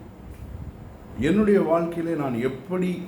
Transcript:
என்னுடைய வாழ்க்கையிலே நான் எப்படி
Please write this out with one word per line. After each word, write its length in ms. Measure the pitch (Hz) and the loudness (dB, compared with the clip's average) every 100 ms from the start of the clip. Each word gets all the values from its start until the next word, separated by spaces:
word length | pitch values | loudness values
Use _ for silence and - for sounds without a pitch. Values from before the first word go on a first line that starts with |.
| - - - - - - - - - - - - | -14 -18 -16 -14 -14 -12 -12 -14 -16 -18 -12 -2
என்னுடைய 420 | 139 202 208 190 | 2 4 6 6
வாழ்க்கையிலே 540 | 160 170 170 175 165 156 | 6 2 2 -2 -2 0
நான் 260 | 139 113 | 0 0
எப்படி 600 | 131 135 - 185 180 180 | -2 -2 -4 0 0 -2